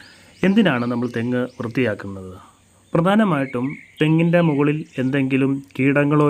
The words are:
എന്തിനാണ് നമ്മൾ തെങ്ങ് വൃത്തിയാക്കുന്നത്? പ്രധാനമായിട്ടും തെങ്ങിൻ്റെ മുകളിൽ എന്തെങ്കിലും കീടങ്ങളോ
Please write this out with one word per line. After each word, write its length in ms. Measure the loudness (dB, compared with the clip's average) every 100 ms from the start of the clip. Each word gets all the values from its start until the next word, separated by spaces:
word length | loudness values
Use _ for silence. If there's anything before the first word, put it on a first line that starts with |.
| -20 -20 -20 -4 0
എന്തിനാണ് 360 | 2 2 2 -2
നമ്മൾ 160 | -4 -4 -4
തെങ്ങ് 240 | -4 -2 -4 -8
വൃത്തിയാക്കുന്നത്? 720 | -6 -2 -2 -2 -8 -14 -14 -18 -20 _ _ _ _
പ്രധാനമായിട്ടും 720 | 0 2 2 2 0 -2 -4 -6 -8 -10 -2
തെങ്ങിൻ്റെ 400 | 2 2 2 2 2
മുകളിൽ 280 | 2 0 -2 -6 -6
എന്തെങ്കിലും 500 | -2 0 0 0 0 -2 -6 -2
കീടങ്ങളോ 500 | 0 2 2 2